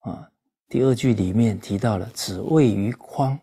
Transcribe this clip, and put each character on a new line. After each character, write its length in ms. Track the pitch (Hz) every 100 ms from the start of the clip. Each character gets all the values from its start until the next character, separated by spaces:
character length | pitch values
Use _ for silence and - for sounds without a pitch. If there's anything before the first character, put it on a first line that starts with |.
| -
啊， 220 | - - _ _ _ _
第 160 | -
二 100 | 131
句 180 | 120 131
里 200 | 107 90
面 280 | 101 117 98
提 160 | - 101
到 220 | 120 101
了 80 | 92
“子 260 | - - 92
谓 300 | 92 160 131
于 220 | 101 104
匡”。 400 | 120 - - 135 139